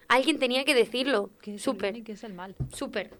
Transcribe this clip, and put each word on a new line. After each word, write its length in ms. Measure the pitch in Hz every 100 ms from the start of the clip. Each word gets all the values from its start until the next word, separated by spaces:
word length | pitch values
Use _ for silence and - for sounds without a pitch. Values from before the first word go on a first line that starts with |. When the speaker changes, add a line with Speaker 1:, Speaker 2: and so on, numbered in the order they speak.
| -
Speaker 1:
Alguien 300 | 247 269 302
tenía 280 | 254 262 277
que 100 | 262
decirlo. 560 | 220 247 262 220 202 _
Speaker 2:
¿Qué 140 | - 208
es 80 |
Speaker 1:
Súper. 240 | 269 214 202
Speaker 2:
el 40 |
bien 80 | 226
y 20 | 220
qué 60 |
es 120 | 208
el 100 | 233
mal? 220 | 180 190 185 - -
Speaker 1:
Súper. 340 | 262 214 262